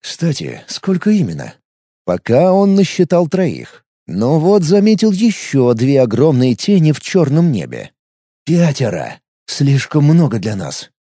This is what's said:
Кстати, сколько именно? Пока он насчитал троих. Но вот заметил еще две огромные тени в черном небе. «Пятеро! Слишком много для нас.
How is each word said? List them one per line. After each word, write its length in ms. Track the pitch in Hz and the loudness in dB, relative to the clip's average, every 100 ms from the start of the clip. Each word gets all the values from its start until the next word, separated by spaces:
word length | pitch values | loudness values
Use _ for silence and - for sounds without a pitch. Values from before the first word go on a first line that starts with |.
Кстати, 600 | - - 165 143 73 58 - | -14 -6 -4 -4 -8 -12 -14
сколько 420 | - - 185 214 | -8 -4 -2 0
именно? 440 | 214 120 78 58 - _ _ _ _ - | 0 0 -4 -12 -16 _ _ _ _ -6
Пока 480 | 90 - 120 180 | -4 0 2 4
он 220 | 185 196 196 | 4 2 2
насчитал 520 | 190 - 175 175 170 | 0 0 0 2 0
троих. 560 | 185 180 71 58 - _ _ - | -2 -2 -4 -14 -20 _ _ -10
Но 320 | 90 117 160 | -4 0 2
вот 240 | 160 208 | 2 2
заметил 480 | 156 202 208 214 220 | 2 2 2 2 0
еще 640 | 190 233 - - 139 123 | 2 0 -2 -4 0 2
две 280 | 117 131 139 | 2 2 2
огромные 540 | 127 113 151 131 127 117 | 2 2 2 2 2 0
тени 380 | - 202 156 | 0 2 2
в 80 | 143 | 0
черном 500 | - 190 147 147 170 | -2 0 2 2 0
небе. 400 | 117 62 60 50 _ _ _ _ _ - | -2 -6 -12 -14 _ _ _ _ _ -4
«Пятеро! 760 | 170 170 139 120 90 60 - _ _ - | 0 0 0 -4 -4 -10 -14 _ _ -12
Слишком 580 | - 139 139 - 156 147 | -2 0 0 0 0 4
много 340 | 165 151 110 | 4 2 0
для 160 | 101 101 | -4 -6
нас. 360 | 82 - - _ | -8 -10 -14 _